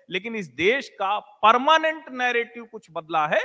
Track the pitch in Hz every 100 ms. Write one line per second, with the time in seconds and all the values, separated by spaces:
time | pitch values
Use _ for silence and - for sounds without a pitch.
0 | - 180 220 226 165 123 180 269 - -
1 | 196 208 - - 214 240 277 320 311 320
2 | 277 254 247 240 233 233 226 220 _ 160
3 | 160 165 151 240